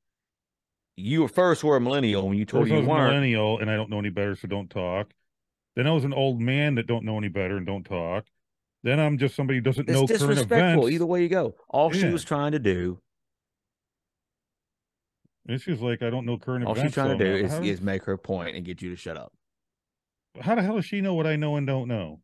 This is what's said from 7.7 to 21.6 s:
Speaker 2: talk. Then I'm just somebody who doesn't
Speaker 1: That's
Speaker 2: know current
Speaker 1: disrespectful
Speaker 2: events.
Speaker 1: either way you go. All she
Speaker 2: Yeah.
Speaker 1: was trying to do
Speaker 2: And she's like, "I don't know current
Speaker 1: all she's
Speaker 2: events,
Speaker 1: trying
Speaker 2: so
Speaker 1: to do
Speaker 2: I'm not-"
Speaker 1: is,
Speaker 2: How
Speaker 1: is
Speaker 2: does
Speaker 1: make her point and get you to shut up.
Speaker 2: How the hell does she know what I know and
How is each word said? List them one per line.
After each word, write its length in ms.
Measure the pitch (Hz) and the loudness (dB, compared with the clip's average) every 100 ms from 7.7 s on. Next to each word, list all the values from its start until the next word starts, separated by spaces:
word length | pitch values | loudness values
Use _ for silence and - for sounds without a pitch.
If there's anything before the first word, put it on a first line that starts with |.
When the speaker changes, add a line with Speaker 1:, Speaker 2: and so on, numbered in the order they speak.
| 98 | -6
Speaker 2:
talk. 420 | 87 92 82 95 - _ _ _ _ _ 120 | -6 -6 -4 -6 -8 _ _ _ _ _ -2
Then 140 | 143 | 2
I'm 180 | 151 143 | 2 0
just 160 | 139 - | -2 -2
somebody 240 | 135 131 | -2 0
who 20 | |
doesn't 260 | 123 131 127 | 0 0 0
Speaker 1:
That's 100 | 135 | 2
Speaker 2:
know 80 | 135 | 4
current 120 | 226 | 2
Speaker 1:
disrespectful 640 | 143 139 113 233 180 160 123 | 2 2 2 4 6 4 4
Speaker 2:
events. 40 | |
Speaker 1:
either 120 | 165 170 | 2 0
way 180 | 180 | 0
you 60 | 175 | 2
go. 260 | 185 123 - _ | 0 -2 -6 _
All 200 | 135 160 | 2 2
she 140 | 175 175 | 2 0
Speaker 2:
Yeah. 40 | |
Speaker 1:
was 140 | 170 - | 0 -2
trying 260 | 147 147 | -2 0
to 80 | 151 | 0
do 400 | 107 90 90 90 _ _ _ _ _ _ _ _ _ _ _ _ _ _ _ _ _ _ _ _ _ _ _ _ - | 0 0 -2 -6 _ _ _ _ _ _ _ _ _ _ _ _ _ _ _ _ _ _ _ _ _ _ _ _ -8
Speaker 2:
And 140 | 127 | -6
she's 180 | - 131 | -4 -4
like, 220 | 120 117 | -2 -2
"I 60 | 120 | -2
don't 160 | 127 120 | -4 -4
know 120 | 117 | -6
current 280 | - 127 101 | -4 -4 -2
Speaker 1:
all 80 | |
she's 60 | 113 | 0
Speaker 2:
events, 140 | 147 143 | 0 0
Speaker 1:
trying 160 | 135 | -2
Speaker 2:
so 60 | 123 | 2
Speaker 1:
to 60 | |
do 60 | 95 | 2
Speaker 2:
I'm 120 | 95 | 2
not-" 20 | 98 | 0
Speaker 1:
is, 60 | |
Speaker 2:
How 80 | 82 | -2
Speaker 1:
is 160 | 95 92 | -4 -4
Speaker 2:
does 20 | |
Speaker 1:
make 220 | 98 95 | -4 -4
her 140 | - 98 | -4 -6
point 400 | - 95 85 - | -4 -6 -6 -10
and 80 | 87 | -10
get 160 | 87 | -10
you 80 | 90 | -10
to 80 | 87 | -12
shut 180 | 90 78 | -12 -12
up. 160 | 62 _ _ _ _ _ _ _ _ _ _ - | -14 _ _ _ _ _ _ _ _ _ _ -8
Speaker 2:
How 140 | 127 233 | -2 0
the 60 | |
hell 120 | 190 220 | 2 0
does 80 | |
she 160 | - 202 | -2 -2
know 140 | 190 | -2
what 120 | 175 156 | 0 0
I 120 | 151 | 0
know 180 | 151 | 0
and 100 | 147 | -2